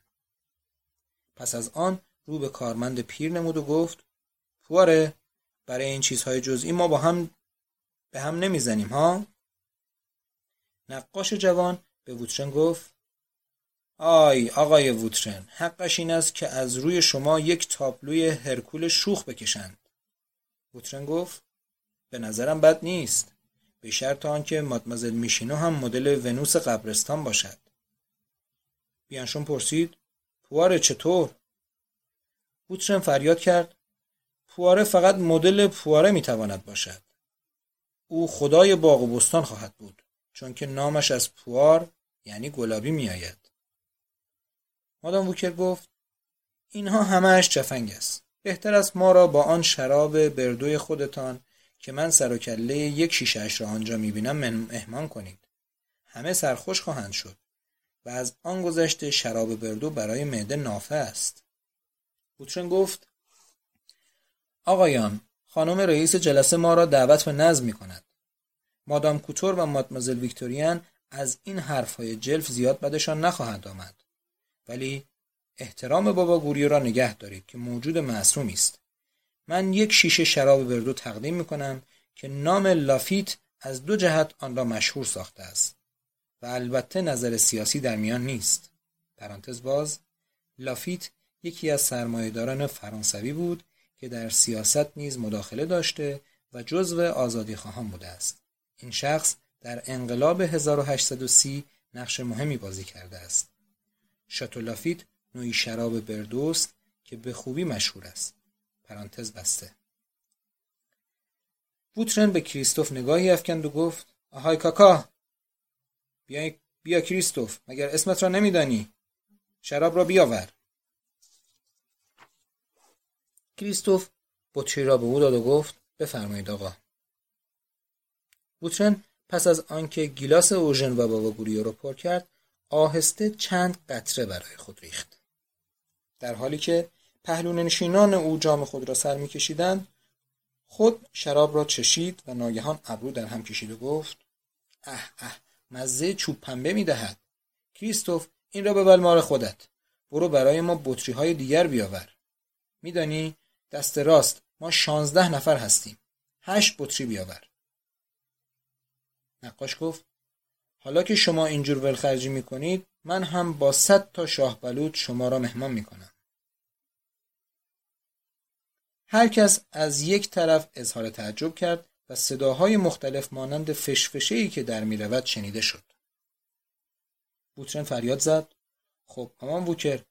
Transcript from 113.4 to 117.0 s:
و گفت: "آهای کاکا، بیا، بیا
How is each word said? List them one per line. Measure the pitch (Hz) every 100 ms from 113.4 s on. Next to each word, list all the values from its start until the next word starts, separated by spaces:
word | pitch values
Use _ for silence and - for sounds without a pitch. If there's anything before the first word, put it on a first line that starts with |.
| - 165
و | 151
گفت: | 143 170 165 - _ _
"آهای | 143 160 160
کاکا، | 170 160 202 160 - _ _ _ _ _ _ _ _ _ _ _ -
بیا، | 139 156 - _ _
بیا | 160 170